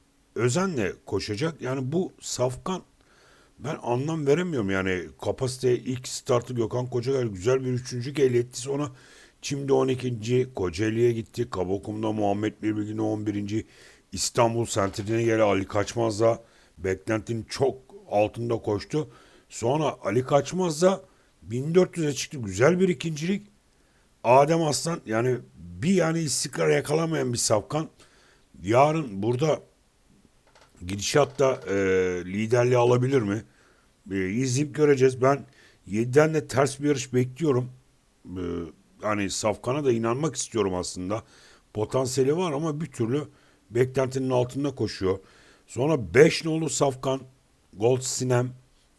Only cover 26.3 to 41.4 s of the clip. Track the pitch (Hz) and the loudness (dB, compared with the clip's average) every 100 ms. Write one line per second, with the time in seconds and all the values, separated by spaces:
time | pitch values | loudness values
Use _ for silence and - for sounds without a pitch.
26.3 | 123 143 165 160 147 139 156 165 156 131 | -4 -4 0 2 2 2 0 0 -2 -2
27.3 | 117 - 107 - 151 156 - - _ _ | -2 2 0 0 -4 -4 -10 -20 _ _
28.3 | _ _ - 87 120 147 160 139 98 107 | _ _ -10 2 4 4 2 -4 -4 -2
29.3 | 123 151 127 - _ _ _ _ _ _ | 0 0 -2 -6 _ _ _ _ _ _
30.3 | _ _ _ _ _ 87 101 101 147 135 | _ _ _ _ _ -10 -6 0 2 2
31.3 | - 135 - - 98 95 92 92 90 87 | 2 0 0 -2 0 2 2 2 -2 -4
32.3 | 98 113 123 123 123 120 123 127 139 101 | -4 0 2 4 4 4 4 4 2 2
33.3 | 110 - _ _ _ _ _ 101 98 92 | -2 -6 _ _ _ _ _ -8 -4 -2
34.3 | 110 131 123 147 123 147 135 131 127 131 | -2 0 -2 -2 2 4 6 4 4 2
35.3 | 143 - _ - _ - 104 123 139 156 | 2 -4 _ -20 _ -6 -2 2 4 4
36.3 | 156 - 120 139 - 143 139 - 127 127 | 2 0 0 0 0 0 0 0 0 0
37.3 | - 156 123 127 - _ _ _ _ - | 0 0 2 -2 -10 _ _ _ _ -12
38.3 | 92 87 87 82 - _ _ 104 104 98 | -8 -6 -6 -8 -14 _ _ -4 -2 -2
39.3 | - 110 98 123 143 139 113 113 123 156 | -2 -2 -2 -4 0 0 2 0 0 -2
40.3 | 127 - 113 98 90 85 90 90 107 - | -4 -4 -2 0 0 -4 -6 -6 -6 -8
41.3 | - | -20